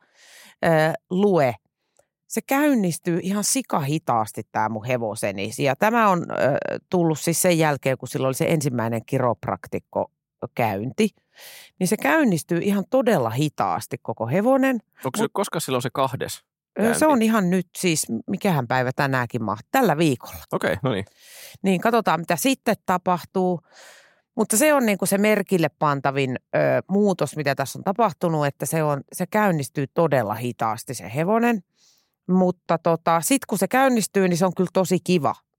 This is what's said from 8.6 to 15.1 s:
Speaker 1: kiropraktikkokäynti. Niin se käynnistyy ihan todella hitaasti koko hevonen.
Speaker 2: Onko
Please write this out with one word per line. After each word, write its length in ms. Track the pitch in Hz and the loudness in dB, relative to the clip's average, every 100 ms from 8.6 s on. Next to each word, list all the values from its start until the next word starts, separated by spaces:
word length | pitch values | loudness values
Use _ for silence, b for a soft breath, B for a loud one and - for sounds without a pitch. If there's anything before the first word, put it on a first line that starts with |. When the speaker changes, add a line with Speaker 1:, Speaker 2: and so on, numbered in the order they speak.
| 139 123 113 117 - | 0 -2 -2 -4 -2
Speaker 1:
kiropraktikkokäynti. 2000 | 135 123 110 - 98 - 98 - 98 98 _ _ - - - 117 98 120 - 214 _ B B B B B B | 0 0 -2 -4 -6 -6 -10 -6 -4 -6 _ _ -14 -10 -2 -2 -2 -6 -2 -2 _ B B B B B B
Niin 100 | 180 | -2
se 80 | 208 | 0
käynnistyy 640 | - 311 269 165 - 170 | 2 2 2 0 0 -2
ihan 220 | 208 202 185 | 0 -2 0
todella 400 | 262 254 190 113 | 0 2 2 2
hitaasti 640 | 117 151 - 98 85 - - | 0 -2 0 -2 -2 -6 -12
koko 240 | - - 113 | -10 -6 -2
hevonen. 520 | 160 220 269 262 247 - _ | 0 2 2 2 -2 -6 _
Speaker 2:
Onko 120 | 135 | -8